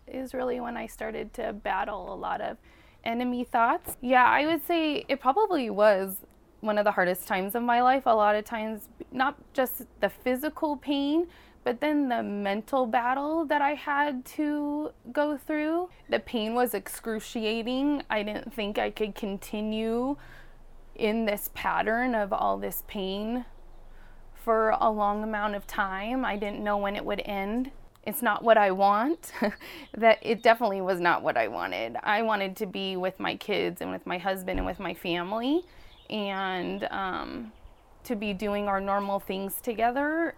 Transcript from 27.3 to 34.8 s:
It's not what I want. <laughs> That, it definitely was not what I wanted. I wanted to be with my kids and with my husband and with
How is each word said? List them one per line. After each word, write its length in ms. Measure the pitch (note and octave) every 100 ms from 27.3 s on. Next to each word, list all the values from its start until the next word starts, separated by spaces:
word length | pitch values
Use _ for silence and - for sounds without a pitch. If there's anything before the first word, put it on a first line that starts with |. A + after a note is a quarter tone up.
| G3 G3 A#3 C4 - - - -
It's 140 | G#3
not 240 | A#3 G#3
what 140 | A3+ A3
I 120 | G3+
want. 640 | F#3 G3+ G3+ C4 E4+ - -
<laughs> 60 | G#3+ - - - - -
That, 220 | A3+ A3
it 220 | - A3+
definitely 400 | A#3 A3+ A#3 G3
was 180 | F#3 F3+
not 220 | F3 D#3
what 140 | C#3+ A#2+
I 120 | G#2+
wanted. 480 | F2 F#2 F#2 D#3+ A3+
I 180 | - G#3+
wanted 340 | A3+ G#3 G3 F#3+
to 100 | G#3
be 300 | G3 F#3+ F#3
with 220 | F#3 F#3
my 180 | F#3 -
kids 440 | - F3+ F3 F3+
and 100 | F3+
with 160 | F#3 F3+
my 120 | F3+
husband 400 | F#3+ F#3+ F#3 F#3
and 80 | F#3
with 140 | F3+